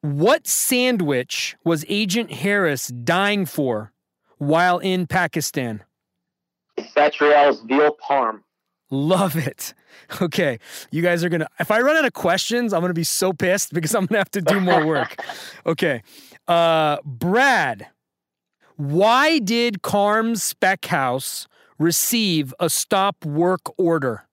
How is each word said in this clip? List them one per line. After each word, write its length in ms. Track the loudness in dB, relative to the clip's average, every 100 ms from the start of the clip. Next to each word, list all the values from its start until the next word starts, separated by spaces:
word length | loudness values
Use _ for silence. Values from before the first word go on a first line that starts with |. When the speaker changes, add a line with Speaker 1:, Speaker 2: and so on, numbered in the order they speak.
Speaker 1:
what 460 | -4 0 2 2 0
sandwich 1080 | -2 0 0 2 0 0 0 -2 -6 -8 -4
was 220 | -2 -2 -2
Agent 420 | -2 0 -2 -4
Harris 560 | -4 -2 0 0 0 -6
dying 580 | -8 -2 0 2 0 -2
for 460 | -2 -2 -2 -6 _ _ _ _ _
while 420 | 0 2 2 2
in 260 | 0 -2 0
Pakistan? 760 | 0 0 -2 -4 -4 -6 -8 -12 _ _ _ _ _ _ _ _ -14 -6 2
Speaker 2:
Satrial's 680 | 2 4 4 6 6 2
veal 340 | 0 2 2 2 -2
parm. 320 | 0 0 -4 _ _ _ _ _
Speaker 1:
Love 460 | -4 0 2 0 -2
it. 380 | -6 -8 -16 -16 _ -20 -18 -6
Okay. 360 | -4 0 -2 -2 -10 -20 -8
You 120 | -2
guys 220 | 0 0
are 60 | 0
gonna, 180 | -2 -4 -6
if 100 | -4
I 100 | 0
run 140 | 2 2
out 100 | 0
of 80 |
questions, 600 | -2 -2 0 -2 -2 -2
I'm 80 | -2
gonna 120 | -2
be 100 | -2
so 300 | -2 -2 -2
pissed 400 | 0 0 0 -2
because 200 | -4 -2
I'm 120 | -2 0
gonna 100 | 0
have 120 | -2
to 100 | -2
do 180 | 0 0
more 260 | 2 2 2
work. 300 | -2 -4 -10 -14 -14
Speaker 2:
<laughs> 220 | -16 -10 -4
Speaker 1:
Okay. 360 | -2 0 -2 -8 -20 -20 -20 0
Uh, 500 | 2 4 4 2 0 -6
Brad, 840 | -6 0 4 4 4 0 -4 -12 _ _ _ _ _ _ _ _ -10
why 600 | -2 2 4 6 4 2
did 460 | 0 0 0 -2
Carm 500 | -2 0 2 2 0
Speckhouse 1120 | -2 -6 0 0 0 -2 -2 0 -2 -6 -10 -14 _ _ _
receive 720 | 0 0 0 0 2 0 -2 -4
a 80 | -2
stop 540 | -2 0 0 0 -2
work 380 | -6 0 0 0 -6 -2
order? 500 | 0 2 -2 -6 _